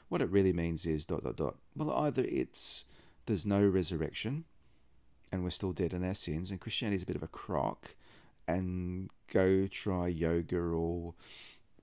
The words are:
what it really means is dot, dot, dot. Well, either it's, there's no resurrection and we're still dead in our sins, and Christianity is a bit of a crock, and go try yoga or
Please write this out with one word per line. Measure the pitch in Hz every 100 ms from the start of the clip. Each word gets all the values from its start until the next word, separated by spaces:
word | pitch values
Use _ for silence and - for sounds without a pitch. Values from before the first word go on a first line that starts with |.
| -
what | 175
it | 101
really | 98 95
means | 85 85 80 85
is | 78 78
dot, | 85
dot, | 62 62
dot. | 76 - - -
Well, | 151
either | 123 151 131 120
it's, | 65 - - - - - - - - -
there's | 98 101
no | 101 101
resurrection | 92 82 82 78 - 110 151 - - - - - - - - -
and | 92
we're | 90
still | - 95
dead | 87 87
in | 90 92
our |
sins, | 95 - 78 92
and | 95
Christianity | 113 - 107 98
is |
a | 92
bit | 85
of |
a | 82
crock, | - - 80 52 - - - - - - - -
and | 92 92 90 90 92 95 - -
go | 101 92 95 98
try | - 107 90 90
yoga | 82 82 85 82 90
or | 85 82 82 85 85 - - - - - - -